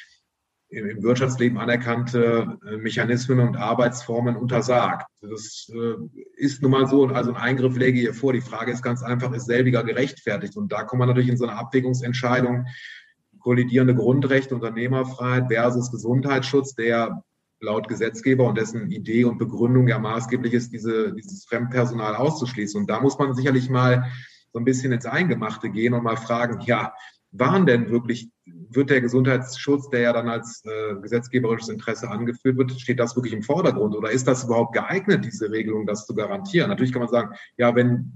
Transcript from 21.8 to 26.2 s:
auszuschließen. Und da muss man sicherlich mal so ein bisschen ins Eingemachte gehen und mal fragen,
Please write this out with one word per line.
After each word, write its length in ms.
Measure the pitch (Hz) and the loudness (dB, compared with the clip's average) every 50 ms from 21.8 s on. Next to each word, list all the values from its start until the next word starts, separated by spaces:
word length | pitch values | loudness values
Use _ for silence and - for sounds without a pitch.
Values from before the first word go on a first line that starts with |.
| 120 - 120 113 110 107 104 | 0 0 -2 -2 -4 -4 -2
auszuschließen. 640 | 113 131 156 156 - 123 - - 107 104 101 104 104 | 0 0 0 0 -2 -4 -6 -4 -6 -6 -4 -4 -4
Und 80 | 101 104 | -2 -2
da 100 | 107 117 | 0 0
muss 180 | 131 139 - - | 0 0 0 0
man 140 | 143 135 127 | 0 -2 0
sicherlich 340 | 127 131 143 131 127 123 131 | 0 0 2 2 2 2 0
mal 360 | 131 127 127 127 123 127 123 - - - - - - _ _ _ | 2 2 4 4 4 4 2 -2 -6 -10 -14 -18 -20 _ _ _
so 80 | - 117 | -8 -2
ein 60 | 117 | 0
bisschen 260 | 131 127 127 127 131 | 0 0 0 0 -2
ins 140 | 123 113 123 | -2 -2 -2
Eingemachte 640 | 113 127 160 185 160 117 - 110 107 107 - - 107 | -2 -2 0 0 0 0 -2 -4 -6 -6 -6 -8 -6
gehen 240 | 95 107 113 120 123 | -2 0 2 2 2
und 100 | 120 117 | 2 0
mal 140 | 113 113 | 0 -2
fragen, 420 | 117 | -2